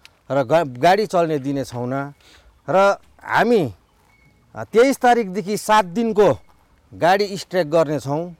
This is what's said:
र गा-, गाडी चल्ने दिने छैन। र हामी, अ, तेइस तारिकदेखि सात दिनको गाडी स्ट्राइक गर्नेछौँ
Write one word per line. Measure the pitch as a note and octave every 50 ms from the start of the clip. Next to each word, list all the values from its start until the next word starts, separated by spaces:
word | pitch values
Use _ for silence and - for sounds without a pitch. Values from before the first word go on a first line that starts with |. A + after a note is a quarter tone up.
| _ - _ _ _ _
र | C3 C#3 C3+
गा-, | A2+ D3 E3 E3+ C#3 B2 B2
गाडी | C3 E3+ F#3 G#3 A3
चल्ने | F#3 - F3+ E3+ D#3+ D#3+ D3
दिने | B2+ C#3 C#3+ C#3 C3
छैन। | - - B2 B2 B2 C3 C#3 C#3 C#3+ C#3+ _ _ _ _ _ _ _ _ _ _ -
र | C#3+ F#3 G3 G3+ F#3+ - _ _ _ _ -
हामी, | G2+ A2 C#3 F#3 A3+ A#3+ G#3+ E3 A#2+ G2 - _ _ _ _ _ _ _ _ _ _ _ _ _ _ _
अ, | G#2+ A2+
तेइस | - - G#3+ B3 C#4 C4+ -
तारिकदेखि | - B3 A#3+ A#3 A#3 F#3 F3+ G#3 F3+ F#3 G#3+ F3+
सात | - - G#3+ G#3+ G#3+
दिनको | F3 E3 A#3 A#3 A3+ G#3+ F#3+ G#3 F3 B2+ - - _ _ _ _ _ _ _ _ _ -
गाडी | F#2 D3+ E3 F#3+ G3+ G#3 G3 G3+ F3
स्ट्राइक | - - - F3 E3+ D3
गर्नेछौँ | D3+ E3 D#3+ C#3 D3+ C#3 - C3 C#3+ D#3 E3+ F3+ E3+ _